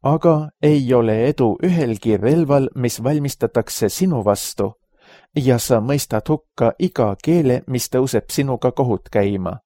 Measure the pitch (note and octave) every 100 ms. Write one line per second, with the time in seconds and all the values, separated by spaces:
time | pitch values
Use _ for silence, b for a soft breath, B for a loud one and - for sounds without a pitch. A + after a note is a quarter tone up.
0 | C#3 D#3 E3+ D#3 D3+ _ A3 D3+ B2+ B2+
1 | A2+ A2 B2 D3 A#2+ G2 F#3 E3+ C3 A2
2 | A#2 G#2 G#2+ D#3+ D3+ C#3+ C3+ C3 B2 -
3 | A#2 D3+ C#3+ - A2+ A#2 G#2+ - G#2 -
4 | F#3 C#3 G2+ G2+ - - G2 - _ b
5 | b b b D3+ C3 A#2+ - A#2 A2+ C#3+
6 | - A2 - D#3 _ - A#2 - F3+ -
7 | G#2+ G2 - E3+ C#3 B2 - B2+ - B2+
8 | C3+ A2 - - C#3 B2 B2+ - B2 G2+
9 | - A2 G2+ G2 F2+ G#2